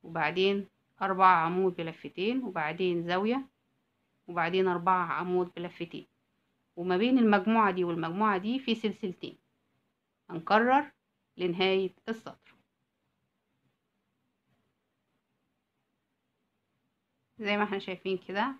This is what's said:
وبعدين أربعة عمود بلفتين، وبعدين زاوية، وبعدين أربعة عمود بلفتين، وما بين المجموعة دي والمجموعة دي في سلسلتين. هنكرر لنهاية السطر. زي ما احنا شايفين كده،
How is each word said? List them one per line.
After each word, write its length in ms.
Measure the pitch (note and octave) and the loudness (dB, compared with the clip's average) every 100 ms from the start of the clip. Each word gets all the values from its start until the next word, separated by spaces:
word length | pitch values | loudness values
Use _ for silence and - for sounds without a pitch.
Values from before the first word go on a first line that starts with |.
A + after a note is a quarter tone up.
وبعدين 640 | - E3 D3+ F3 F#3+ G3+ G3 _ _ _ | -8 -2 -2 2 2 2 -4 _ _ _
أربعة 440 | F#3+ F#3 F#3+ F3+ E3 | -2 6 6 6 4
عمود 300 | F3+ F#3+ F3 | 2 0 0
بلفتين، 680 | E3 D#3+ D3 - G3+ C4 | -8 -8 -14 -4 -2 -2
وبعدين 600 | B3 F3+ D3+ E3+ F#3 F3 | -4 -4 -4 -2 -2 0
زاوية، 440 | E3+ F3+ G#3 C4 C4+ _ _ _ _ _ _ _ - | 0 0 0 -2 -4 _ _ _ _ _ _ _ -10
وبعدين 400 | E3+ E3 F#3 F#3+ | -4 0 2 2
أربعة 380 | F3 F3 F#3 E3+ | 0 0 0 0
عمود 460 | D3 F3+ F3+ F3+ E3+ | -4 -2 0 -2 -6
بلفتين، 520 | F3 - E3+ - - _ _ _ _ _ _ - | -12 -10 -12 -12 -18 _ _ _ _ _ _ -8
وما 220 | F3+ F3+ | 0 2
بين 200 | A#3+ C4 | 4 4
المجموعة 540 | A3+ G3+ F#3 A3+ G3+ | 6 4 4 4 2
دي 120 | F#3 | 2
والمجموعة 540 | F3 E3+ E3 F3+ G#3+ F#3+ | -2 -2 -4 -2 0 0
دي 220 | G#3 C4 | -2 -4
في 160 | C4 A3+ | -2 -2
سلسلتين. 640 | A3 F#3+ F#3+ F3 - - _ _ _ _ _ _ _ _ _ | -2 -6 -10 -10 -14 -16 _ _ _ _ _ _ _ _ _
هنكرر 600 | E3 E3 G3 A#3+ C4+ D4 _ _ _ _ - | -12 0 2 4 2 0 _ _ _ _ -6
لنهاية 560 | F3+ F3 F#3+ F#3+ F#3 _ - | -4 0 2 2 -2 _ -10
السطر. 460 | A3+ - - _ _ _ _ _ _ _ _ _ _ _ _ _ _ _ _ _ _ _ _ _ _ _ _ _ _ _ _ _ _ _ _ _ _ _ _ _ _ _ _ _ _ _ _ _ _ _ _ _ - | -10 -10 -20 _ _ _ _ _ _ _ _ _ _ _ _ _ _ _ _ _ _ _ _ _ _ _ _ _ _ _ _ _ _ _ _ _ _ _ _ _ _ _ _ _ _ _ _ _ _ _ _ _ -8
زي 180 | G#3 G#3 | -2 0
ما 60 | |
احنا 160 | G#3 G3 | 0 -4
شايفين 380 | G3 F#3 F#3+ F#3 | -6 -8 -4 -6
كده، 380 | - F#3+ B3 C4+ | -4 -4 -4 -4